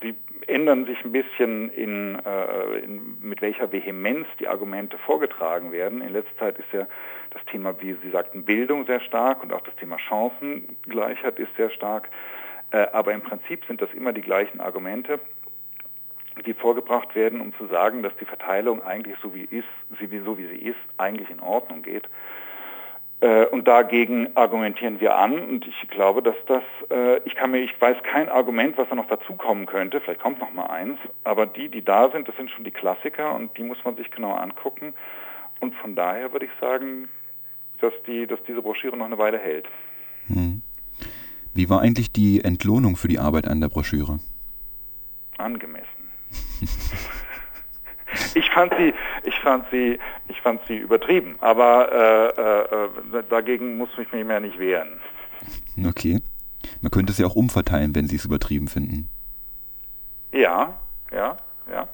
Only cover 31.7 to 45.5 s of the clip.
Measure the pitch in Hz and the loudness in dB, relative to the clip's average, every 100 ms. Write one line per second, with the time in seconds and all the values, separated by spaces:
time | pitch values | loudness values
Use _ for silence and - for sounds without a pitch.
31.7 | 117 101 98 127 160 139 - 131 - 120 | -6 4 6 6 4 -8 -10 -12 -10 -12
32.7 | - 185 - 151 - 151 147 113 - 117 | -4 -2 -2 -4 -4 -4 -4 -8 -10 -10
33.7 | 123 123 113 117 - 107 95 92 - - | -6 -8 -8 -12 -8 -4 -4 -6 -8 -10
34.7 | - 151 - - - - - - - 254 | -8 -14 -14 -20 -18 -18 -18 -20 -8 -8
35.7 | - 110 98 87 104 127 139 135 - 127 | -8 -8 -2 -2 -2 -4 -6 -6 -4 -2
36.7 | 131 135 131 131 - - - - - - | -2 -4 -10 -14 -20 -20 -20 -20 -20 -20
37.7 | - 117 - - 117 117 113 - 120 107 | 0 0 0 -6 -4 -4 -6 -6 -6 -6
38.7 | 104 131 123 113 110 107 110 98 76 - | -6 -6 -6 -6 2 2 2 -2 -4 -8
39.7 | - - - - - - 92 87 95 - | -18 -20 -20 -20 -20 -2 0 0 -2 -10
40.7 | - - - - - - - - 92 90 | -16 -18 -12 -12 -12 -16 -16 -6 0 4
41.7 | 95 117 117 113 - 104 98 - 92 101 | 6 6 4 0 4 6 6 4 2 4
42.7 | 113 120 90 - 80 73 78 - 78 76 | 6 6 4 2 2 4 2 2 0 2
43.7 | 78 71 73 71 73 - - - - - | 0 0 0 0 -2 -6 -12 -12 -12 -14
44.7 | - - - - - - - 107 | -16 -16 -16 -18 -18 -20 -8 -6